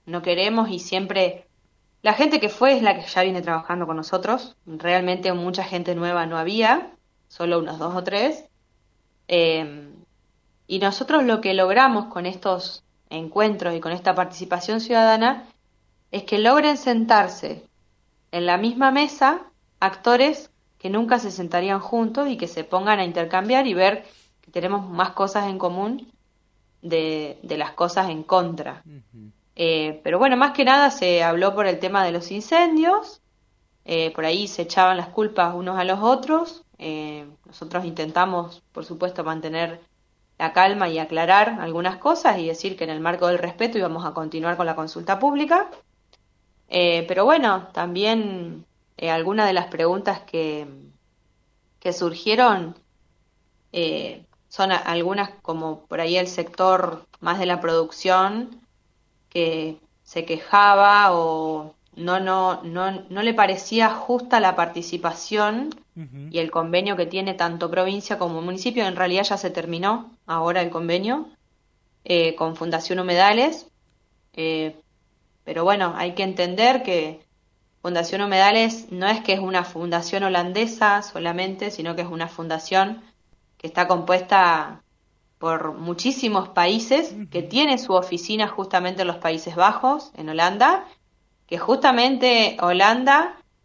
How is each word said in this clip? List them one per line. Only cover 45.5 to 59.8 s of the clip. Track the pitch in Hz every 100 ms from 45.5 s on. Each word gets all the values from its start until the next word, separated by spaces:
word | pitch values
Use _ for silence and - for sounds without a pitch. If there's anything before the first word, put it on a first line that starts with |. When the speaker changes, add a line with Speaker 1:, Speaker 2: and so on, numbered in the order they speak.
| 349 381 - _ _ _ _ _ _ _ _ -
Speaker 1:
Eh, | 180 175 165 165
pero | 185 226
bueno, | 320 240 190 180
también, | - 175 175 208 226 208 185 170 160 - _ _ -
eh, | 165
algunas | 165 165 214 208
de |
las | 185 175
preguntas | 165 165 185 202 190
que, | - 165 156 151 143 135 139 139 _ _ _ _ _ _ _ _
que | 180
surgieron, | 175 170 170 208 226 247 196 165 - _ _ _ _ _ _ _ _ _
eh, | 175 160 151 - - - _ _
son | - 190
a-, | 180
algunas | - 170 175 202 196 -
como | - 160 160 156 -
por | -
ahí | 165 180
el | 180
sector | 180 170 - 185 185 175 160 - _
más | 170 190
de | 180
la | 175
producción | 170 165 160 - 185 185 190 214 254 - _ _ _ _ _ _ _
que | 175 165 160 160 156